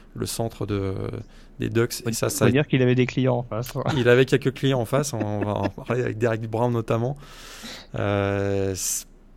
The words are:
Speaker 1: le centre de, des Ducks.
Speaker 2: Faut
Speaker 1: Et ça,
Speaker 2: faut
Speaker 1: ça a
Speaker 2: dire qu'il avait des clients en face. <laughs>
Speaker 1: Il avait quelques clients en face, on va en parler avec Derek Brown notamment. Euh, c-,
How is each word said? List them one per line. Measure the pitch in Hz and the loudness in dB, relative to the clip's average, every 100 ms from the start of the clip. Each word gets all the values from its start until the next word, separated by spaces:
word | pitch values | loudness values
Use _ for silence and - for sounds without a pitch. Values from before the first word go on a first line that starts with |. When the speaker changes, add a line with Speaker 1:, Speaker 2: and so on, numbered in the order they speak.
| - | -14
Speaker 1:
le | - 107 | -8 -6
centre | - 113 - 104 | -4 -4 -4 -4
de, | 101 98 98 107 110 - - - - | -2 -2 -4 -6 -8 -12 -18 -18 -6
des | 113 | -2
Ducks. | 110 117 - | 0 0 -2
Speaker 2:
Faut | - | -6
Speaker 1:
Et | |
ça, | 113 120 | -2 -2
Speaker 2:
faut | - | 2
Speaker 1:
ça | 120 | 4
a | |
Speaker 2:
dire | 127 151 | 4 4
qu'il | 135 | 4
avait | 127 127 | 4 4
des | 123 | 2
clients | - 127 123 | 0 0 0
en | |
face. | 120 107 120 135 123 | -2 -6 -6 -6 -2
<laughs> | 147 | 2
Speaker 1:
Il | 120 | 6
avait | 123 | 6
quelques | 135 131 135 | 6 2 0
clients | 127 139 135 | 0 0 0
en | 110 | 0
face, | 135 143 | 0 0
on | 113 104 104 | -2 -2 -2
va | 101 | -2
en | 104 98 | 0 -2
parler | - - 120 | -4 -4 -2
avec | 120 107 | -2 0
Derek | 117 110 113 | 0 0 -2
Brown | 110 123 | 0 2
notamment. | 120 113 113 120 139 - - - - - - - - | 0 0 0 0 -4 -12 -18 -18 -16 -14 -14 -10 -4
Euh, | 104 101 98 101 101 98 98 | 0 2 2 2 0 0 0
c-, | 92 - - - - - | -2 -4 -6 -8 -20 -20